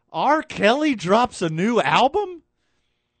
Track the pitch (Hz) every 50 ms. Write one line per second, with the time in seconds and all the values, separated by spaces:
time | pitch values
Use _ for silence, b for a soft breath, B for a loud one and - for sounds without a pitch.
0 | _ _ - 160 190 254 302 311 - - - 175 196 208 240 294 311 311 269 202
1 | 151 175 196 226 247 233 - - 185 160 156 165 190 226 240 202 139 135 156 180
2 | 233 277 330 415 415 370 359 320 _ _ _ _ _ _ _ _ _ _ _ _
3 | _ _ _ _